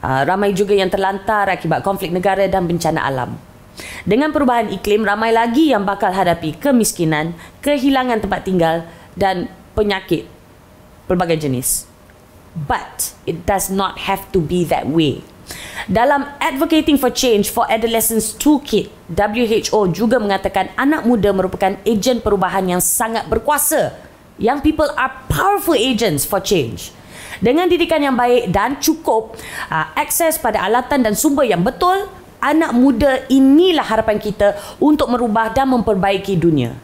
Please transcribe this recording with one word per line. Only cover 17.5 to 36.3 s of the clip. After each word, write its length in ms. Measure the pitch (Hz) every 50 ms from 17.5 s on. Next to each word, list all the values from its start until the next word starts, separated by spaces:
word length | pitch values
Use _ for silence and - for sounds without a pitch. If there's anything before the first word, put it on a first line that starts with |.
for 160 | - 240 226 -
Adolescents 640 | 220 220 220 226 226 226 220 - 233 220 208 -
Toolkit, 560 | - - - 285 302 269 - - 226 196 - - - - - -
W 320 | 165 202 202 208 214 240 247
H 280 | 208 226 208 208 -
O 120 | - 214 208
juga 320 | 185 160 - 226 226 240
mengatakan 560 | 247 214 202 196 190 - 190 - 196 190 -
anak 320 | - - 254 277 320 302 -
muda 320 | 233 247 220 190 202 196
merupakan 400 | 190 190 180 185 175 196 190 196 190 -
ejen 400 | 214 233 202 185 254 247 226 -
perubahan 400 | 214 202 190 185 180 170 196 185
yang 160 | 180 180 180
sangat 480 | 175 - - - 240 226 226 226 - 156
berkuasa. 640 | 202 233 226 - 294 277 - - 320 277 180 131 - - - - - - - - - -
Young 240 | 190 226 269 285 -
people 240 | 302 311 311 302 285 -
are 160 | - - - - - - -
powerful 480 | - - - 392 415 381 285 330 330
agents 480 | 220 220 262 254 208 233 208 151 139 -
for 160 | - 208 190
change. 560 | 196 - 208 170 131 113 - 87 - - - - - - - - - - - -
Dengan 280 | - 226 262 320 370 359
didikan 320 | 359 320 339 339 330 311
yang 160 | 285 277 262
baik 320 | 233 240 247 247 247 240 185
dan 320 | 170 196 208 247 277 277
cukup, 560 | - - 311 320 - - 233 220 220 - - - - - - - - -
ah, 240 | - 156 156 -
akses 480 | - 262 302 294 - - 339 320 311 -
pada 240 | - 233 214 208 175
alatan 400 | 190 220 247 254 - 294 277 240
dan 80 | 214
sumber 320 | 208 - - 311 285 277 285
yang 160 | 233 190 170
betul, 480 | 175 240 - - 370 359 370 392 403 - - - - - - -
anak 320 | - 269 302 320 330 302
muda 480 | 233 240 254 277 247 220 285 277 262 - - -
inilah 560 | 254 269 269 269 277 311 359 381 349 294 220
harapan 320 | - 220 220 220 220 208
kita 400 | 208 - 214 196 - 208 202 202 - - - - -
untuk 320 | - 294 302 294 294 226
merubah 400 | 240 233 247 233 208 226 226 220
dan 160 | 208 269 269 262
memperbaiki 720 | 254 240 185 226 214 190 180 196 202 196 196 196